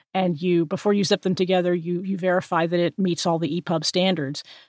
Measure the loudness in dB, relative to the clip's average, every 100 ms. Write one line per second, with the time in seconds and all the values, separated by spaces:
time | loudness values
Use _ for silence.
0 | _ -2 0 0 2 2 2 0 0 2
1 | 2 0 0 0 2 2 2 0 -2 -4
2 | -4 -2 0 0 0 0 0 0 0 0
3 | -2 0 0 -2 -2 -4 -2 -2 -2 0
4 | 0 0 -4 -8 -12 -20